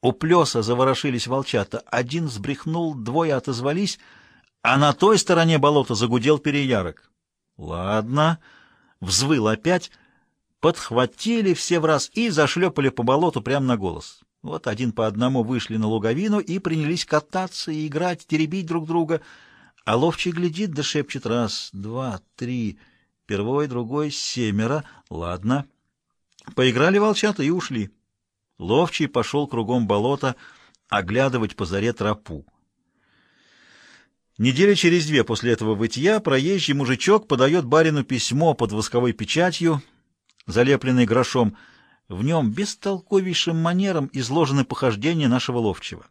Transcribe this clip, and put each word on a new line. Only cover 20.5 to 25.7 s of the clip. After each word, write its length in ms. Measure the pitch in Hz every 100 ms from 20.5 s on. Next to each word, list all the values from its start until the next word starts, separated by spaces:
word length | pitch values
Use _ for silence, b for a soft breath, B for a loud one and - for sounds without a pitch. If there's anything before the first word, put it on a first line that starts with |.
| 160 208
да 120 | 143
шепчет: 420 | 143 151 143 135 120
«Раз, 440 | 117 113 - -
два, 500 | 98 104 120 131 95 _ -
три, 440 | 123 127 110 98 b b b _ _
первой, 420 | 98 107 139 147
другой, 440 | 120 113 143 151
семеро. 720 | 143 - 123 113 101 113 147 151 B B
Ладно». 560 | 82 85 90 98 135 139